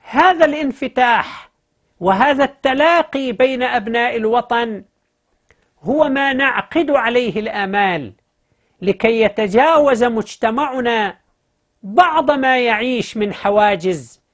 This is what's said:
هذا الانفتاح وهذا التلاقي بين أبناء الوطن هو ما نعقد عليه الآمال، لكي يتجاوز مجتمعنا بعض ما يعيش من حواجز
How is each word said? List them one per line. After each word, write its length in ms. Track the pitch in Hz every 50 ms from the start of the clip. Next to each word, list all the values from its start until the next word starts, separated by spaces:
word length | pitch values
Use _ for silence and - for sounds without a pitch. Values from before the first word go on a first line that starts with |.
هذا 440 | _ - 214 254 330 370 370 320 330
الانفتاح 1040 | 294 285 302 311 269 247 - - 254 - - 254 240 233 202 - - - - - _ _ _ _ _ _ _ _ _ _ _
وهذا 440 | 175 185 190 190 254 294 285 269 285
التلاقي 880 | 277 - _ - 269 262 269 294 330 339 339 320 - - 269 269 254 226
بين 300 | 185 254 262 262 247 254
أبناء 540 | 247 247 247 202 226 226 240 233 247 233
الوطن 680 | 233 220 214 226 240 233 - 240 233 233 226 214 190 190 _ _ _ _ _ _ _ _ _ _ _ _ _ _ _ _ _ _ _ -
هو 260 | 160 262 302 311 285
ما 240 | 262 277 277 277 262
نعقد 580 | 254 277 269 247 - 190 - - 320 339 285
عليه 500 | 285 269 226 226 240 247 247 226 165 214
الآمال، 720 | 214 220 220 208 202 190 196 202 202 190 180 160 139 101 95 _ _ _ _ _ _ _ _ _ _ _ _ _ 185
لكي 380 | 185 196 - - 226 226 226
يتجاوز 840 | 226 202 208 - 220 202 180 226 269 311 330 302 294 277 262 214 240
مجتمعنا 1120 | 240 233 220 202 - - - - 226 226 247 294 277 254 262 247 240 233 226 214 196 - _ _ _ _ _ _ _ _ _ _ _ _ _ -
بعض 480 | 190 208 262 359 349 311 320 302 262
ما 280 | 294 277 262 262 254 254
يعيش 580 | 247 233 226 208 233 254 254 233 202 - -
من 180 | 220 208 208 180
حواجز 880 | - - 202 202 214 208 208 202 185 160 185 180 151 123 113 - _ _ _